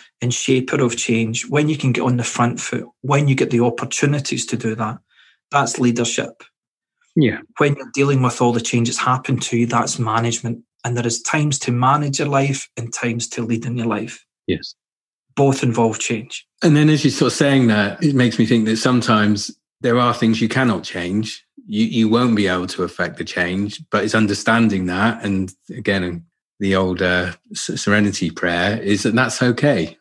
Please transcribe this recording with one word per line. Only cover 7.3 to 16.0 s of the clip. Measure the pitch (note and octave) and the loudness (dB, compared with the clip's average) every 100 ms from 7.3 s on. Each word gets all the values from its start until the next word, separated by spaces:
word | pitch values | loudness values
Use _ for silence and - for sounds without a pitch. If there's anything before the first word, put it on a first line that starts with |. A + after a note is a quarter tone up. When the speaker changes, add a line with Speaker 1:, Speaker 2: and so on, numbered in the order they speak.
| - - - | 0 -10 0
Speaker 1:
When | D3 C#3+ | 0 0
you're | - | -4
dealing | C#3 C#3 C3+ | 0 2 2
with | B2 - | 2 2
all | B2 | 2
the | A#2 | 2
change | A#2 A#2+ A#2 | 0 0 0
that's | - | 0
happened | C3+ B2+ - B2 | 0 -2 0 -4
to | - A#2+ | -2 0
you, | A#2 | 0
that's | A#2+ A2+ - | 0 -2 -4
management. | A2 A2+ A#2 A2+ A#2 - _ _ | -2 0 -2 -4 -6 -8 _ _
And | B2+ A#2+ | -4 -2
there | A#2+ | -2
is | A#2 | -4
times | - D#3 D3 C#3 | -2 0 0 -2
to | - | -2
manage | A#2+ C3 D3 C#3+ C#3 | 0 2 2 0 -2
your | C#3+ | 0
life | C#3 C#3 C3+ - - | 0 0 -2 -8 -12
and | A#2 | -10
times | - A#2+ A2+ - | -6 -4 -4 -6
to | - | -6
lead | A#2 A#2 | -4 -4
in | A#2 A#2+ | -2 -4
your | A2+ | -2
life. | G#2 - - _ _ - | -4 -6 -12 _ _ -4
Speaker 2:
Yes. | E2+ - - _ _ _ _ _ - | -4 -6 -18 _ _ _ _ _ 2
Speaker 1:
Both | C#3 C3 | 2 4
involve | C3 A#2 A2+ G#2+ | 0 2 0 0